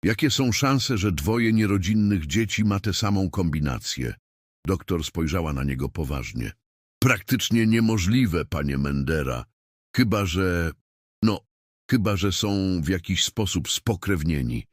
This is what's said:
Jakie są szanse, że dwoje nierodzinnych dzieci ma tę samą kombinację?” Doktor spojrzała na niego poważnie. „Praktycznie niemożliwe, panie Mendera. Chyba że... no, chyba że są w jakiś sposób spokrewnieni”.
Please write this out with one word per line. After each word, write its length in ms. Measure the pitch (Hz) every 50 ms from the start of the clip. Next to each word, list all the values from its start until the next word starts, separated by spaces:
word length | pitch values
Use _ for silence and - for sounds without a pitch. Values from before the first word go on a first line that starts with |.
| 73
Jakie 260 | 90 113 104 151 143
są 220 | 107 127 135 123
szanse, 460 | 107 - - 135 135 135 - - 131 101
że 140 | 90 104
dwoje 420 | 90 76 73 90 110 120 117 110 110
nierodzinnych 720 | 110 107 101 101 98 90 90 110 107 104 101 101 92 78
dzieci 400 | 71 71 104 113 104 - - 110
ma 140 | 104 101 98
tę 140 | - 107 90
samą 360 | - - 101 101 95 95 87
kombinację?” 840 | - 98 90 85 73 78 73 71 64 57 - - - - 64 58 - - _ _ _ _ _ _ _ _ _ -
Doktor 360 | 95 85 - - 92 85 78
spojrzała 500 | - _ 85 82 76 78 92 82 78 73
na 100 | 65 67
niego 260 | 69 67 64 69 67
poważnie. 640 | - - 78 65 71 65 58 - 53 60 57 52 - _ _ _ _ _ _ _ _ _
„Praktycznie 680 | - 127 123 - - - 131 113 - - 113 117 113 110
niemożliwe, 760 | 113 113 117 110 113 107 87 90 110 131 127 101 80 87 69
panie 320 | - - 78 71 71 69 67
Mendera. 680 | 69 71 71 69 67 67 80 78 71 64 62 60 60 _ _ _ _ _ _ _ _ _ _
Chyba 300 | - 127 110 101 104 101
że... 460 | 92 80 92 95 92 87 87 85 82 73 _ _ _ _ _ _ _ _ _ -
no, 160 | 110 104 - _ _ _ _ _ _ _ _ _ -
chyba 260 | - 127 98 107 101 92
że 140 | 90 101
są 500 | 90 - - 104 101 98 95 95 92 87
w 60 | 78 71
jakiś 340 | 95 90 85 - 95 - -
sposób 480 | - - - 107 92 - 87 71 -
spokrewnieni”. 920 | - - _ - 110 90 - 98 101 85 73 82 80 71 65 60 60 58 57 _